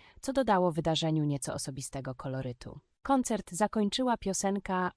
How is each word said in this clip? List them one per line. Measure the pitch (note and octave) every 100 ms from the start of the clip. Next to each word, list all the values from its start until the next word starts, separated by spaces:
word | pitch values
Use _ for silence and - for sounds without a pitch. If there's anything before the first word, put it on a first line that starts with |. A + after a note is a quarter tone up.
| - -
co | -
dodało | C4+ A3+ F#3+ F3+
wydarzeniu | D#3+ D#3+ D#3 D#3+ D#3
nieco | D3 C#3+ -
osobistego | D3 - C3+ - C#3 B2+
kolorytu. | B2+ C#3 C3 B2+ B2 - - - _
Koncert | - C4+ B3 G#3+ -
zakończyła | E3+ G#3 A3 G3+ - B3+ A3+
piosenka | G3 F#3 G3 G3 - F#3 F3+